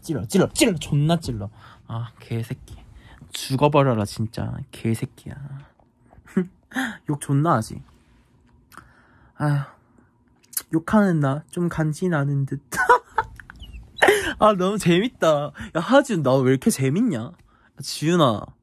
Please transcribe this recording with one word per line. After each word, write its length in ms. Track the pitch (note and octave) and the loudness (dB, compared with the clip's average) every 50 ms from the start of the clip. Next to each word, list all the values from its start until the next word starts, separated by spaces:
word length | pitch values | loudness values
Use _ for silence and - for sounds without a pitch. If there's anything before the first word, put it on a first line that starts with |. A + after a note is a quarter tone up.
찔러, 240 | _ - E3 B2 F#2 - | _ -6 -6 -6 -6 0
찔러, 200 | - G3+ C#3 B2 - | 2 2 2 2 2
찔러. 220 | - D#4 B3 F#3+ D3+ | 2 2 2 2 -2
존나 420 | - - - C#3+ D3 D#3 E3+ E3 | -4 -2 -2 0 2 2 0 0
찔러. 300 | - - B2 G#2+ G#2 G#2 - - - - - - _ _ | -2 -6 -8 -8 -8 -10 -12 -16 -20 -20 -20 -20 _ _
아, 240 | A2+ A#2 A#2+ A2+ - - | -10 -10 -10 -10 -12 -20
개새끼. 560 | - - A#2+ A#2 A2+ - B2+ - - - - - - - - - - - - - - - - | -12 -8 -8 -8 -6 -8 -10 -14 -14 -20 -20 -20 -20 -20 -20 -20 -20 -20 -20 -20 -20 -16 -14
죽어버려라, 720 | - - - C3+ B2+ D3 D3 D3 D3 C#3 C3+ B2 G#2+ G#2 | -12 -8 -4 -2 2 2 4 4 4 4 4 2 0 -2
진짜. 500 | G#2 - - A2+ G#2 - - G2+ G#2+ A#2 - - _ | -4 -4 -6 -6 -6 -6 -8 -8 -8 -8 -10 -12 _
개새끼야. 640 | - - - A#2+ A2+ A2 - - _ - - - - - - - - - - - _ _ _ _ _ _ _ _ - - _ - - | -16 -6 -4 -4 -2 -2 -4 -10 _ -16 -16 -16 -16 -14 -14 -16 -16 -16 -18 -20 _ _ _ _ _ _ _ _ -20 -20 _ -6 -4
<laughs> 720 | - F3+ F3 _ _ _ _ - B3+ C4 A#3+ G#3+ - _ - | -4 -4 -4 _ _ _ _ -8 -6 -6 -6 -8 -12 _ -6
욕 100 | D3 C#3+ | -6 -6
존나 340 | - - C#3 C#3 D3 E3+ D#3+ | -4 -2 0 0 2 2 2
하지. 260 | A#2 A3+ - - - - _ - _ _ _ _ _ _ _ _ _ _ _ _ _ _ _ _ - - _ _ _ _ _ _ _ _ _ _ | 0 0 -4 -10 -14 -14 _ -20 _ _ _ _ _ _ _ _ _ _ _ _ _ _ _ _ -20 -20 _ _ _ _ _ _ _ _ _ _
아휴. 240 | _ - D3+ C#3+ C#3+ C#3 - - _ _ _ _ _ _ _ _ _ _ _ _ _ _ _ - - - _ - | _ -2 0 0 0 -2 -6 -14 _ _ _ _ _ _ _ _ _ _ _ _ _ _ _ -12 -12 -10 _ -4
욕하는 460 | D#3+ D#3+ - - A3 G#3 G3 F3 D#3 | -4 -2 2 2 4 4 4 2 2
나 240 | C#3+ C#3 C3+ D3 - _ | 2 0 -2 -2 -6 _
좀 160 | - F3+ F3 E3+ | -6 -4 -4 -2
간지나는 760 | E3 - D#3 D#3 D3+ - - F#3 E3+ D3 C#3 C#3+ C#3+ C#3 C#3 | -2 -2 -2 -2 -2 -2 -2 -2 0 0 0 0 0 -2 -2
듯. 160 | C3+ - C#3 _ _ | -2 -6 -10 _ _
<laughs> 1700 | - - - - A#4+ A#4+ - _ - - A4+ - - - - - - - - - - - - - _ - - - G#4 G#4 G4 E4+ C4+ - | -4 -4 4 4 4 4 4 _ -6 -6 -6 -6 -12 -20 -20 -20 -20 -20 -20 -20 -20 -20 -20 -20 _ 2 4 4 4 4 2 -4 -4 2
아, 140 | - G#3+ G#3+ | 4 4 4
너무 240 | F#3 F3+ F#3 G#3 G#3+ | 4 0 -2 -2 0
재밌다. 720 | - F3+ E3+ F3 G#3 B3+ - _ - E3 D#3 C#3+ D3 C#3+ - - A3 A3 - | 2 2 2 2 2 -2 -4 _ 2 2 2 2 0 -6 -10 -14 -18 -8 -6
야, 40 | - | -6
하지훈, 440 | F3 - A#3 C#4 C#4+ - A#3 E3+ D3 | -2 4 4 4 4 4 0 0 2
나 100 | C3 C3 | 2 2
왜 160 | C3+ C3 B2+ | 4 4 4
이렇게 180 | C3+ C3 - A#3 | 2 4 2 0
재밌냐? 520 | G#3+ - C3+ C3+ C3+ F#3 A#3+ B3 E3 A2+ - | 0 2 0 0 0 0 0 0 -2 -4 -6
아, 560 | - F3 _ _ _ _ _ _ _ _ _ | -10 -14 _ _ _ _ _ _ _ _ _
지훈아. 600 | C3+ - - - - D3+ F3 F3+ D#3 B2+ A2 G2+ - - - _ | -12 -12 -10 -4 -2 0 2 4 4 4 2 0 -6 -12 -18 _